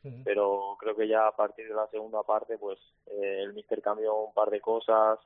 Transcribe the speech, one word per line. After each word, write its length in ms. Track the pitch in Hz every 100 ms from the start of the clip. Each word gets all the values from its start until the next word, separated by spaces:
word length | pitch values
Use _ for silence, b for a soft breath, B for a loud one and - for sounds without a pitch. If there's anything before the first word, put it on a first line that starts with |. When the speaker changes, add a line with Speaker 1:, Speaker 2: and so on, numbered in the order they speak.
Speaker 1:
Ujú. 180 | 139 123
Speaker 2:
Pero 540 | 127 101 101 101 98 101
creo 160 | 107 107
que 120 | 110
ya 200 | 110 110
a 80 | -
partir 320 | 107 - 110
de 80 | 107
la 120 | 107
segunda 360 | 110 110 110
parte, 340 | 104 107 - 110
pues, 220 | 104 95 _ _ -
eh, 320 | 101 98 98
el 100 | 101
míster 280 | 104 - 107
cambió 340 | 104 104 107 107
un 180 | 107
par 160 | - 107
de 100 | 104
cosas, 580 | 113 113 110 110 110 110